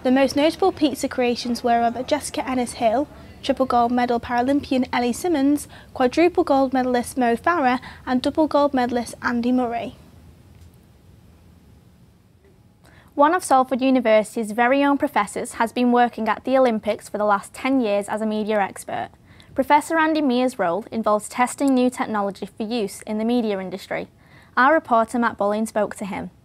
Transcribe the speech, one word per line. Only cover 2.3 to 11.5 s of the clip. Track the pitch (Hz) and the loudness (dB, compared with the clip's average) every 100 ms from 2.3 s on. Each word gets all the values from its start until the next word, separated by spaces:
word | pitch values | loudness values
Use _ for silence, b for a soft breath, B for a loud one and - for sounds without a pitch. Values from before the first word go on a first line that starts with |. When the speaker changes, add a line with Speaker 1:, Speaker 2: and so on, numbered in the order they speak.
| - 262 | -8 -4
Speaker 1:
Ennis-Hill, | 254 240 - 233 226 294 B B B | -4 -4 0 0 0 -2 B B B
triple | - 262 262 | -4 -2 2
gold | 240 233 | 2 2
medal | 247 247 233 | 0 0 -2
Paralympian | - 240 247 285 - 262 254 | -2 -2 0 0 0 -2 0
Ellie | 254 247 | -2 -2
Simmonds, | 226 359 311 269 294 - B B | -2 -2 2 2 0 -4 B B
quadruple | - 254 311 339 359 | 0 0 4 2 2
gold | 339 269 269 | 2 2 2
medalist | 262 254 247 233 - | 0 0 0 -2 -2
Mo | 240 233 | 0 2
Farah | - 339 254 254 B B - | 0 2 0 0 B B -2
and | 254 | 0
double | 285 302 302 | 0 0 2
gold | 294 285 | 2 2
medalist | 269 247 247 226 - | 0 0 -2 -6 -8
Andy | 240 240 240 | -4 -2 0
Murray. | 254 240 233 247 - - - - - - - - - _ _ - - - _ - | 0 0 -4 -8 -12 -20 -20 -20 -20 -20 -20 -20 -20 _ _ -20 -20 -20 _ -20